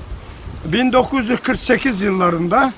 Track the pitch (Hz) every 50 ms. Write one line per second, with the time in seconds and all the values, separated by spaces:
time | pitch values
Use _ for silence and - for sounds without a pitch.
0 | - - - - - - - - - - - - - 160 160 233 254 254 240 254
1 | 240 - 277 269 226 214 247 - - - 240 - - - 247 196 - 269 226 185
2 | 202 202 190 185 180 175 170 165 170 170 202 254 269 262 202